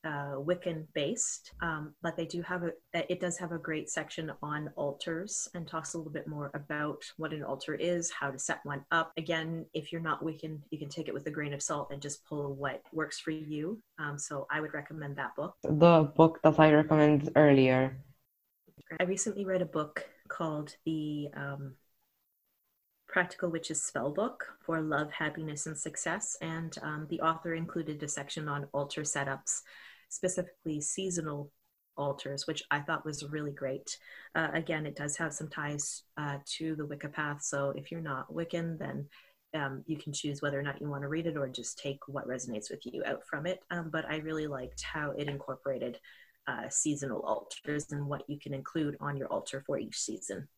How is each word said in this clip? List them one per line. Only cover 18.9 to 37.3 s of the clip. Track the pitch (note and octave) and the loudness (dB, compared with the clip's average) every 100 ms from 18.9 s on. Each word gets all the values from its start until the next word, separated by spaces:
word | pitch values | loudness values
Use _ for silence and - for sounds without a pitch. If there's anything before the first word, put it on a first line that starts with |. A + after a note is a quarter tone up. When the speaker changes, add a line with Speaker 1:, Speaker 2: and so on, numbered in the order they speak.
| D#3+ | -2
Speaker 1:
I | |
recently | F3+ G3 A3 G3+ | 0 2 -2 -2
read | F#3+ F#3 | 0 0
a | E3+ | 0
book | D#3 D3+ - - - - | -2 -2 -6 -12 -16 -14
called | - E3 D3+ D3+ - - | -4 -2 -2 -6 -6 -4
The, | D#3+ D3+ D3 C#3+ C#3+ | -2 -2 -4 -4 -6
um, | C#3 C#3 C#3 C3+ _ _ _ _ _ _ _ _ _ _ _ _ - | -6 -6 -10 -14 _ _ _ _ _ _ _ _ _ _ _ _ 0
Practical | F#3 F3+ - F3+ | 0 0 -2 -4
Witch's | E3 - D#3 | -4 -4 -6
Spellbook | - C3+ C3 D3 A#3 - - - | -4 -2 -2 0 -4 -4 -14 -10
for | - E3 | -4 -2
Love, | D#3 D3 D3+ | 0 0 -2
Happiness, | - D3+ D#3 D#3 D3 D#3+ | -2 -4 -2 -6 -6 -6
and | D3+ | -6
Success. | D#3 - E3 F#3 - - | -8 -4 -4 -2 -4 -6
And, | E3 E3 E3 - | -6 -4 -6 -6
um, | D3+ D3+ D3+ | -6 -6 -4
the | E3 | 0
author | D#3+ E3 E3+ E3 | 2 0 -2 -2
included | E3+ E3+ D#3 D3 | -2 -4 -4 -6
a | D3 | -6
section | - C#3+ - D3+ | -6 -6 -6 -2
on | C#3+ C#3+ | -4 -2
altar | C#3 C#3+ - | -4 -2 -4
setups, | D3 C#3+ C#3 C3+ - - - - - - _ | -2 -2 -2 -4 -4 -6 -6 -20 -20 -20 _
specifically | - F#3 F3+ F3 - D#3+ D3+ | -2 0 0 -4 -6 -4 -2
seasonal | D3 - F#3+ F3 D#3 C#3+ C#3+ _ _ _ _ - | -2 -2 0 -2 -2 -6 -8 _ _ _ _ -2
altars, | C#3+ C#3 C3+ C#3 - | -2 -2 -4 -4 -4
which | D3+ - | -4 0
I | D3 | 0
thought | D3 D#3+ D#3 | 2 -2 -2
was | C#3+ D3 | -6 -6
really | D3+ D3 | -4 -4
great. | C#3+ C3+ C3+ - - - - - E3 | -4 -4 -4 -8 -12 -12 -20 -4 0
Uh, | D#3+ | 0
again, | D#3 D#3 D#3 D3+ | 0 0 -2 -2
it | D3 | -4
does | D3 - | -4 0
have | D#3+ | -2
some | - D#3 | -2 -8
ties, | D#3 D3 D3 - - - - | -6 -4 -4 -4 -8 -10 -6
uh, | D3 C#3 - - | -4 -4 -6 -4
to | D#3+ D#3 | -4 -2
the | D3 | -4
Wicca | C#3+ D3 | -6 -6
path. | D3+ D3 | -2 -2